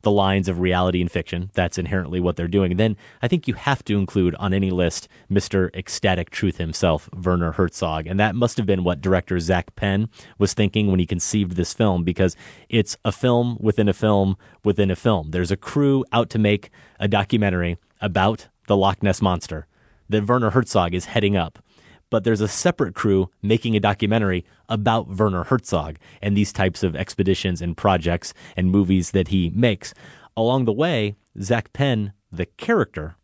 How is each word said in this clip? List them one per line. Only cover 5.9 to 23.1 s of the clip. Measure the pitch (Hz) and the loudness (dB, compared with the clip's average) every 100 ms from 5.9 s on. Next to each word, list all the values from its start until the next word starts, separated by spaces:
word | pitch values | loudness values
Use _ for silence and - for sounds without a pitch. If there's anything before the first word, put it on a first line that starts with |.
| - - 90 85 | -2 0 0 -4
Truth | - 98 - | -2 -2 -2
himself, | 82 - 90 78 - | -6 0 2 0 -4
Werner | 92 90 90 85 | -6 0 0 0
Herzog. | 82 87 - 85 80 78 | 0 -2 -2 -4 -4 -4
And | 95 | 0
that | 110 120 | 0 2
must | 120 - | -2 0
have | 101 | 0
been | 95 90 | 0 0
what | 80 | -2
director | 87 92 - 90 | 0 0 0 -4
Zach | 82 90 - - | 0 -2 -2 -6
Penn | 101 98 110 - - - | -2 -2 -2 -8 -20 -2
was | 101 | -2
thinking | - 104 110 104 | 2 0 2 2
when | 92 | 2
he | 87 | 0
conceived | 87 - 107 95 87 | -2 -2 -2 -2 -2
this | 85 | -4
film, | - 110 90 | 0 0 2
because | 85 85 92 - - - _ | -2 0 0 -2 -20 -20 _
it's | 117 - - | 0 0 -4
a | 113 | -6
film | - 127 120 120 117 | -2 2 2 0 -2
within | 107 104 104 | -2 2 0
a | |
film | 95 110 101 95 95 - - | 2 2 2 2 -2 -8 -4
within | 104 95 98 | -2 2 0
a | 90 | 2
film. | 120 98 76 | 0 0 -2
There's | 87 90 | -4 -2
a | 98 | -4
crew | - 147 143 135 127 | -4 0 2 2 0
out | 120 113 | -2 0
to | 110 | 0
make | 104 104 - - - _ | 2 2 -2 -20 -20 _
a | 101 | 0
documentary | 101 98 117 101 90 87 87 _ _ | 0 2 2 2 0 -2 -4 _ _
about | 104 90 98 110 - _ - | -4 2 2 0 -8 _ 0
the | 101 | 4
Loch | 95 92 | 4 2
Ness | - 92 | 0 2
Monster | 98 87 - 78 - _ _ _ _ | 0 0 -4 -10 -12 _ _ _ _
that | 107 101 | -2 2
Werner | 123 113 | 2 2
Herzog | 117 117 - 87 90 | 2 2 0 0 -2
is | - | -2
heading | 120 101 98 | 0 2 2
up. | 80 - _ _ - - _ | -2 -8 _ _ -20 -20 _
But | 113 | -2
there's | 101 107 | 0 0
a | 104 | 0
separate | - 175 - 110 - | 0 -2 0 -4 0
crew | 110 | 2